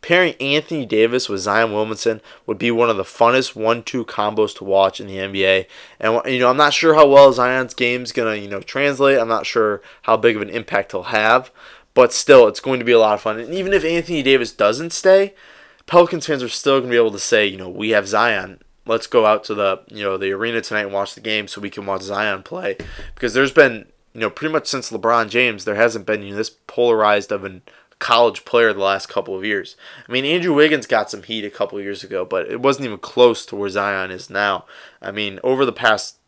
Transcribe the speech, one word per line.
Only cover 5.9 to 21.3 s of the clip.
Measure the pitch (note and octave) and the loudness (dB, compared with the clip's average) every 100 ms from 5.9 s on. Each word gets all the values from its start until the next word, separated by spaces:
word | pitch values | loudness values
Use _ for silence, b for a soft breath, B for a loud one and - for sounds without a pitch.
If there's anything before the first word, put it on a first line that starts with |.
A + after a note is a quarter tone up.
| B | B
And, | A2 A#2 - | -2 0 -2
you | B2+ | 0
know, | B2 | 2
I'm | C3 | 4
not | D3 | 2
sure | D3 E3 | 4 4
how | D#3 D3 | 6 8
well | C#3 C#3 | 10 10
Zion's | B2 B2 B2+ B2+ | 8 0 0 -4
game's | - A#2+ B2 B2 | -2 -2 -2 -6
gonna, | - A2+ | -4 -4
you | G#2+ G2+ | -4 -8
know, | G2 | -12
translate. | F#2+ C3+ C#3+ C3+ C#3 C3+ | -10 -4 -2 2 2 2
I'm | A#2 | 2
not | A2+ - | -2 -2
sure | A#2+ G#2+ G2+ B B | 0 0 -2 B B
how | - A2 | 0 2
big | A#2+ | 2
of | G#2+ | 0
an | G#2 | -6
impact | A2+ A2 G3+ - | -8 -4 -4 -4
he'll | F#2+ | -8
have. | F2+ G#2+ A2 B2 B2+ B B B B | -4 0 2 2 0 B B B B
But | - A#2+ | 2 4
still, | - - C3+ A2+ | 2 6 8 8
it's | G2+ | 2
going | - B2+ | -6 -4
to | |
be | A#2+ | 2
a | A#2 | 4
lot | A2 | 4
of | G#2 | 0
fun. | A2+ A2 | -4 -8
And | A#2 | -8
even | F3+ F#3 | -8 -2
if | G3 | -2
Anthony | D#3 E3+ E3 E3 | 0 -4 -4 -4
Davis | C3+ C3+ A#2 | 2 2 2
doesn't | - G#2 A#2+ E3 | -2 0 0 -6
stay, | - F#3+ F#3+ G3 _ B B B B - | -2 4 4 4 _ B B B B 2
Pelicans | F3 F3 F3 - | 4 4 0 -6
fans | C#3+ | -6
are | B2 | -6
still | - C#3+ C3+ | -6 0 0
gonna | B2 | 2
be | A#2+ | 2
able | A2+ | 0
to | G2+ | -2
say, | - A2 G#2 | 0 2 2
you | F#2+ | -2
know, | F#2 | -12
"We | F#2 G#2+ | -8 -2
have | G#2+ G2 | -2 0
Zion. | G#2 A#2 G#2 F#2+ F#2 _ _ | 0 0 -2 -6 -16 _ _
Let's | - A2+ - | -6 -6 0
go | B2 G#2+ | 2 2
out | G#2+ | 2
to | - | -2
the, | G#2 G2 F#2+ _ | -2 -2 -2 _
you | G#2+ | -8
know, | G2+ F#2+ | -6 -4
the | G2 | -4
arena | G2 A2+ A2+ | -4 -4 -6
tonight | G#2+ G#2+ | -4 -6
and | G2+ | -4
watch | G2 G2+ | -4 -6
the | - | -8
game | A2 | -6